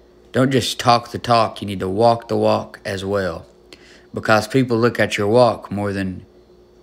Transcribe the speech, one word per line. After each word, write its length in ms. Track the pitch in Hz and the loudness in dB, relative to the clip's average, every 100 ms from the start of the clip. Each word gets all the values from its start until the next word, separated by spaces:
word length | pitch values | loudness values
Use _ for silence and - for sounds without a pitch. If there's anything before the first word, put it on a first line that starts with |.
| _ _ _ | _ _ _
don't 180 | - 131 | 0 2
just 260 | 127 98 - | 2 0 -2
talk 340 | 127 120 - | 2 2 0
the 60 | 92 | -10
talk. 440 | - 117 107 - | 0 2 2 -4
You 60 | 101 | -10
need 120 | 95 | -6
to 100 | 95 | -4
walk 380 | 98 117 117 - | 2 2 2 -2
the 100 | 107 | 0
walk 420 | 107 110 110 - | 0 0 -4 -12
as 220 | 107 98 98 | -8 -8 -4
well, 400 | 101 92 82 - _ - - - - - | -2 -2 -6 -14 _ -20 -20 -20 -20 -14
because 320 | 110 - 107 107 | -6 2 2 2
people 320 | 135 123 113 | 0 2 2
look 220 | 120 113 | 2 2
at 180 | 104 - | -2 0
your 100 | 104 | 2
walk 440 | 120 120 98 - | 4 4 2 -6
more 220 | 98 101 | -6 -4
than 320 | 98 95 92 - - _ _ _ _ | -4 -6 -8 -14 -20 _ _ _ _